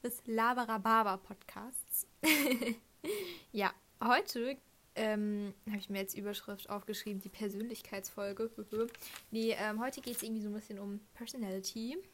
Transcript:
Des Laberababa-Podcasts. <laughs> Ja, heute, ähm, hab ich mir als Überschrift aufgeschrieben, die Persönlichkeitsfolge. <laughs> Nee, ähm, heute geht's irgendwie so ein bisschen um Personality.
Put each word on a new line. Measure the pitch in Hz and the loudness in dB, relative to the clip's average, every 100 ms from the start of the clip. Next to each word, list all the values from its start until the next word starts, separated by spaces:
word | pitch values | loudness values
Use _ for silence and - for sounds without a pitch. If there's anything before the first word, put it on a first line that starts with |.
Des | 240 - - | -6 -6 -2
Laberababa-Podcasts. | 220 233 247 233 220 208 226 208 190 - - - - 220 - - - - - | 4 4 4 2 2 8 8 8 2 -4 -16 -14 -12 -10 -8 -2 -2 -2 2
<laughs> | 311 302 285 247 240 226 - - 311 415 359 349 - | 6 6 6 4 2 -2 -8 -10 -4 -4 -4 -10 -8
Ja, | 208 190 - _ - | 0 0 0 _ -2
heute, | 220 - - 240 240 269 _ _ - | 6 6 4 -2 -2 -4 _ _ -10
ähm, | - 220 214 208 208 202 - - | -2 2 2 2 0 -4 -8 -6
hab | 208 | -6
ich | 190 | -2
mir | 196 | -4
als | 190 | -2
Überschrift | - 202 202 - 202 - | -4 -4 -6 -8 -10 -6
aufgeschrieben, | 208 196 214 - 196 | -8 -4 -6 -4 -6
die | 196 | -6
Persönlichkeitsfolge. | - 214 196 226 220 - 196 196 - 202 202 226 220 208 214 233 | -6 -4 -2 -6 -6 -8 -8 -8 -4 -4 -2 -4 -4 -6 -2 -2
<laughs> | - - - - | -2 -14 -14 -6
Nee, | 220 226 - | 0 2 2
ähm, | 214 214 | 0 0
heute | 247 277 | -2 -4
geht's | 247 233 | -6 -4
irgendwie | 220 220 | -2 -2
so | 208 | -2
ein | |
bisschen | 208 214 202 | -6 -8 -8
um | 202 208 208 | -6 -8 -10
Personality. | - 233 262 208 190 190 226 226 320 381 | -12 -10 -4 -2 -2 -4 -4 -4 -4 -8